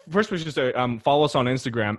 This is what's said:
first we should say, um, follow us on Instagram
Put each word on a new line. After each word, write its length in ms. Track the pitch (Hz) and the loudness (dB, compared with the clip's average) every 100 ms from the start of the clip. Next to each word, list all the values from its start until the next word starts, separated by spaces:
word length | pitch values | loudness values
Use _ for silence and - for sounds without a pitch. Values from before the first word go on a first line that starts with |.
| - | -4
first 220 | 185 214 | -2 -2
we 60 | 180 | -4
should 160 | 160 | -4
say, 200 | 143 127 | -2 0
um, 260 | 123 123 113 | 0 -2 0
follow 240 | 143 147 147 | 2 4 4
us 100 | 143 | 2
on 100 | 123 | 0
Instagram 520 | 131 131 117 104 | 0 -2 -2 -2